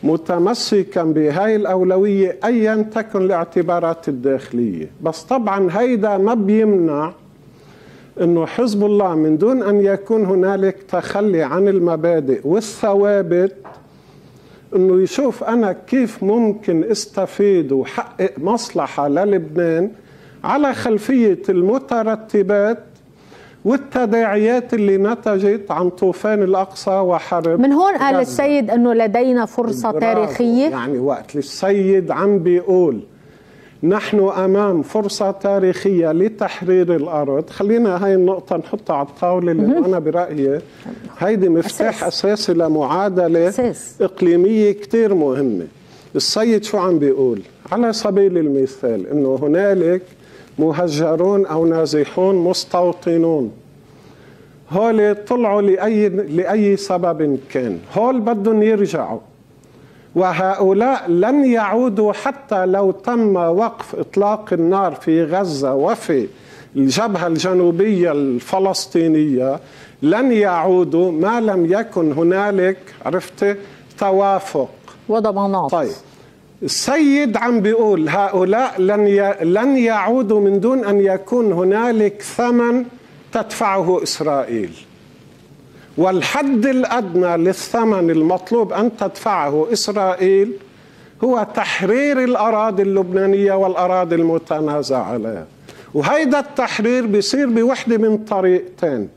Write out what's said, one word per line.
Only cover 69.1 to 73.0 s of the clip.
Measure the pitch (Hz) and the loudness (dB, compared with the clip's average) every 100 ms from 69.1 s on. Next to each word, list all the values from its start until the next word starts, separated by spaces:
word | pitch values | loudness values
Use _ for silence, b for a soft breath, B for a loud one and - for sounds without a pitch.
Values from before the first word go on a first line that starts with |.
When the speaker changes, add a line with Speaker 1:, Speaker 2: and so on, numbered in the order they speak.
| 156 151 127 131 139 B B B B | 2 2 0 0 -4 B B B B
Speaker 1:
لن | 143 202 262 | 0 2 2
يعودوا | 226 202 175 165 185 165 160 185 | 2 2 2 2 2 2 2 0
ما | 160 180 240 | 0 0 0
لم | 220 190 170 | 0 0 0
يكن | 196 220 190 160 | 0 -2 -2 -2
هنالك، | 143 170 190 202 196 180 190 - - | 0 0 2 0 0 0 -2 -10 -12